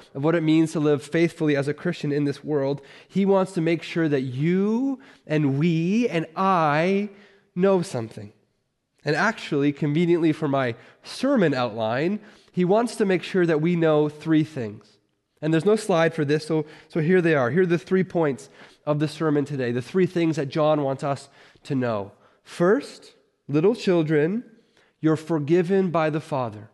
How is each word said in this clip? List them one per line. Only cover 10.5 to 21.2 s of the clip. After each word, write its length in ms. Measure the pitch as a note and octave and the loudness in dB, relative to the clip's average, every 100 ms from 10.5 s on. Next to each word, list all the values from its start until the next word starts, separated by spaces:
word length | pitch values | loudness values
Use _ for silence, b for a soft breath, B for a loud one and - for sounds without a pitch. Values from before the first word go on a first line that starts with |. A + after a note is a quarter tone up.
| C#3 B2 A#2 B B | 0 -2 -6 B B
sermon 520 | - - C4 C4+ E3 | -18 -4 0 2 2
outline, 680 | B2+ B2 A2 A2 B2 E3+ G#3 B B B | 0 -2 -4 -2 -2 -2 -4 B B B
he 140 | F3+ F3+ | -2 2
wants 300 | G#3+ A#3+ - | 2 0 -2
to 80 | G3+ | 0
make 180 | F#3 | 0
sure 220 | - F#3+ E3+ | -2 0 2
that 160 | D3+ | 2
we 140 | E3 E3+ | 0 2
know 340 | D#3+ D3+ D3+ | 4 4 2
three 340 | D3 D#3+ D#3 | -2 0 2
things. 540 | D3+ C3 A2 A2 - _ _ _ _ _ | 2 -4 -10 -12 -20 _ _ _ _ _
And 120 | D#3 | 0
there's 120 | D#3+ F#3+ | 2 2
no 100 | A3 | 2
slide 380 | G#3 E3 E3 | 2 2 2
for 120 | D#3+ C#3+ | 0 0
this, 200 | D3+ - | -2 0
so, 200 | D#3+ D3+ B - | -4 -4 B -8
so 100 | F3 | -2
here 220 | D#3 F#3 | 2 4
they 140 | E3 D3 | 4 2
are. 160 | A#2 | 2
Here 120 | E3 | 2
are 40 | F3+ | 2
the 100 | E3+ | 0
three 260 | - F#3 | 0 0
points 460 | F#3 F3 D3+ A#2+ - B B B D3 | 0 0 0 -2 -10 B B B -4
of 140 | D3 | -2
the 80 | D3+ | -2
sermon 380 | - D#3+ D3 C#3 | -2 0 0 -2
today, 260 | C#3+ B2 | -4 -4
the 100 | B2 | -4
three 260 | A#2+ F#3+ F3 | -2 0 0
things 280 | E3+ E3 D#3 | 2 0 -2
that 100 | C3+ | -4
John 320 | E3 D3+ D3+ | 0 2 2
wants 220 | C#3 C#3 | -2 -4
us 260 | D3 C#3 | -6 -6